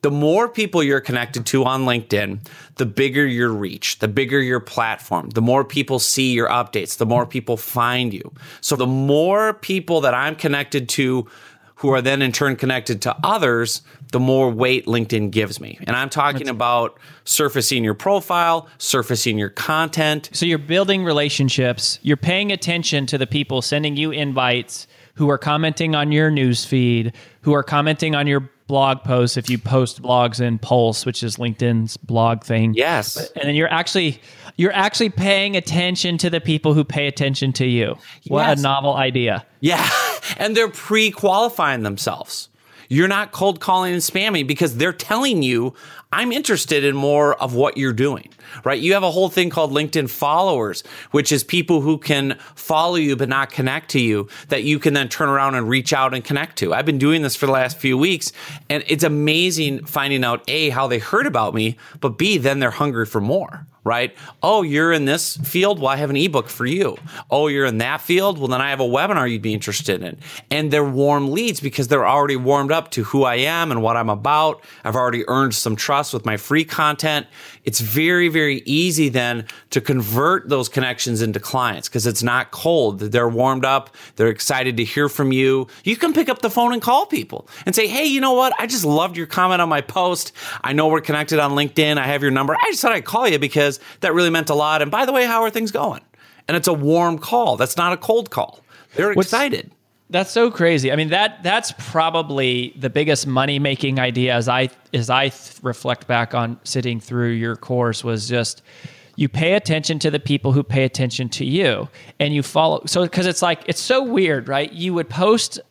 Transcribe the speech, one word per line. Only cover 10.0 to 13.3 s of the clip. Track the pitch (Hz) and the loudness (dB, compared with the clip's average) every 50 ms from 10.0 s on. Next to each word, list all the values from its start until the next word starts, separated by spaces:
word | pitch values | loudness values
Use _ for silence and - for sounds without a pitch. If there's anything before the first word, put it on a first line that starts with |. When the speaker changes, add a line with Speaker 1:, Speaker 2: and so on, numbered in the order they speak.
Speaker 1:
that | 143 131 120 | 2 2 2
I'm | 123 135 151 156 | 2 0 -2 -4
connected | 156 - 156 143 143 139 - - 143 123 117 | -2 -2 -2 0 0 -2 -2 -4 -4 -2 -2
to | - - 135 127 127 127 113 - - - - - - _ _ _ _ | -2 0 0 0 0 -2 -4 -6 -12 -20 -20 -20 -20 _ _ _ _
who | - - 139 | -2 0 2
are | 135 131 | 2 4
then | 120 131 139 139 | 2 2 2 2
in | 139 127 | 0 0
turn | 117 - 147 139 131 | 0 0 0 0 0
connected | - - 131 131 127 117 - 120 101 - | 0 -2 -2 -2 -2 -4 -4 -6 -4 -2
to | 123 - - 156 | -4 -4 -2 -2
others, | 180 | -2